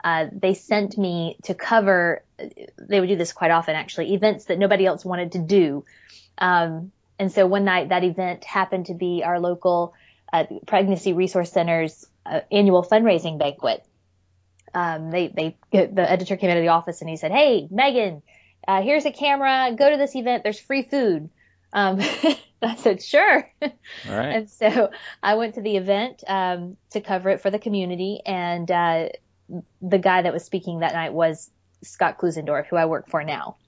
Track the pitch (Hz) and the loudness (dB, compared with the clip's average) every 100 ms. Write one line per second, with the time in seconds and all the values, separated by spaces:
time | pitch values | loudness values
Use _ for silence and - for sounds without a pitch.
0 | 170 160 156 - 185 190 - 214 202 208 | -2 -2 -2 -2 -2 -2 -2 -2 -2 -2
1 | 185 175 165 - - 180 - 226 196 185 | -2 -2 -4 -6 -10 -8 0 2 4 4
2 | 175 160 - - - - - - - 202 | 2 -2 -6 -16 -16 -16 -20 -18 -2 0
3 | 180 190 170 - 170 165 165 156 - - | 2 0 -2 -2 2 2 2 -4 -6 -6
4 | 165 190 214 208 - 180 196 196 185 175 | -2 0 0 0 -4 0 2 4 2 0
5 | 180 180 175 180 160 196 160 143 - _ | -4 -6 -4 -4 2 4 4 0 -8 _
6 | _ - _ - 180 175 165 160 185 - | _ -20 _ -4 2 2 2 -4 -12 -18
7 | _ - 196 202 185 202 196 185 147 180 | _ -6 -2 2 4 4 2 0 0 0
8 | 180 175 180 175 - 202 185 185 175 175 | 0 -2 -4 -6 -6 -4 -2 -4 -6 -6
9 | 180 175 147 175 175 175 185 175 170 - | -4 -2 -2 -2 -2 -2 0 0 -2 -8
10 | _ _ - 170 156 - - 196 202 185 | _ _ -4 -2 -2 -8 0 2 2 0
11 | 196 175 185 185 175 185 170 165 160 - | 0 0 0 0 -2 0 0 0 -2 -6
12 | - _ - 160 - 196 202 180 180 214 | -20 _ -8 -6 -2 2 6 4 4 4
13 | 226 170 170 151 147 147 123 110 _ _ | 4 2 0 -2 -4 -2 -2 -4 _ _
14 | _ _ _ _ _ _ _ 180 170 160 | _ _ _ _ _ _ _ -4 -4 -4
15 | 160 175 170 - 160 - _ 202 180 196 | -4 -4 -2 -4 -6 -6 _ 2 2 2
16 | 170 180 185 190 190 175 170 165 170 165 | 2 2 -2 -2 0 2 4 2 0 -10
17 | 160 160 160 226 294 220 151 196 277 247 | -10 -8 -2 4 4 4 0 0 2 2
18 | 202 151 - _ _ _ - 190 208 294 | -2 -4 -16 _ _ _ -2 0 2 0
19 | 294 - 285 277 269 262 262 226 285 294 | 0 -2 0 0 2 2 0 4 4 4
20 | 277 262 240 240 208 214 - 269 - 277 | 0 -2 -2 -2 -2 -6 -4 -4 -2 0
21 | 233 160 156 _ _ _ _ 202 196 190 | 0 0 -4 _ _ _ _ -2 0 0
22 | 202 - 311 277 - _ 233 226 233 190 | -4 0 0 0 -6 _ -6 0 0 0
23 | - 285 403 311 - _ 294 - - - | 0 4 4 4 0 _ -10 -10 -18 -16
24 | - 101 131 220 214 - 220 240 - - | -6 -4 -2 -4 -6 -2 2 2 0 -2
25 | - - - 214 226 226 208 202 185 202 | -18 -4 0 0 0 -4 -2 0 0 0
26 | 247 254 - 196 185 180 175 185 _ 214 | -2 -8 -4 -2 -2 -4 -8 -14 _ -10
27 | 208 190 185 190 202 208 226 202 180 180 | -4 -2 0 0 0 -4 -2 -4 -4 -4
28 | 190 208 - 185 175 175 170 175 170 165 | -6 -8 -6 -4 -4 -4 0 0 2 0
29 | 165 - _ _ - 180 - _ 185 196 | -2 -8 _ _ -16 -14 -14 _ 0 2
30 | 190 185 175 156 - 190 175 165 165 165 | 4 2 0 -4 -6 -8 -6 -4 -4 -4
31 | 165 151 165 156 - _ _ _ - - | -4 0 0 -2 -12 _ _ _ -14 -4
32 | - - 175 160 151 147 147 170 160 160 | -2 0 -4 -4 -4 -4 -2 0 0 -2
33 | - 160 151 135 71 - | -4 -6 -4 -6 -8 -14